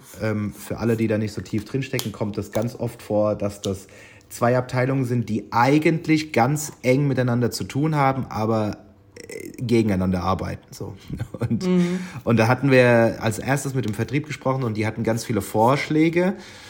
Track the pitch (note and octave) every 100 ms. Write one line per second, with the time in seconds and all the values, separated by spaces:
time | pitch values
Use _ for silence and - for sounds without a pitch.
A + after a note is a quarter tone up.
0 | - - A2+ G#2+ G#2 - - F#2+ A2+ A2+
1 | A2+ G#2+ G#2+ - - G#2+ - C3+ C3+ B2+
2 | - - G#2 G#2 G2 A2 A#2 - A#2 -
3 | - G#2+ G#2+ G#2 G2+ - G2+ F#2 - -
4 | - - - - A#2+ B2+ B2+ B2+ B2+ C3+
5 | A#2+ B2 G#2 G#2+ - A#2 C3 D3+ E3+ E3
6 | D#3 D#3 - A2+ B2+ D3+ - - B2+ C3
7 | C#3+ B2+ B2 A#2+ A#2 - G2 C3+ D#3+ D3+
8 | C3+ C3 - A2 A2 A2 G#2+ - - _
9 | _ - - - - - B2 A#2 G#2+ F#2
10 | F#2 F#2 F2 F#2+ F#2 F2 - - G2 F#2+
11 | - - - - A#2+ A#2 F3+ F3+ F3 F#3
12 | - - A#2 A2+ A2 C3 C#3 C3 B2 A#2
13 | A2+ - A2 - B2 C#3+ C#3 C3 A2 G#2
14 | G#2+ C#3+ D3 - C3+ C3+ A#2+ G#2+ A2 A2+
15 | A2 A#2 - G#2 - G#2+ A#2 C#3+ - D#3
16 | E3 E3 F#3 G3+ - -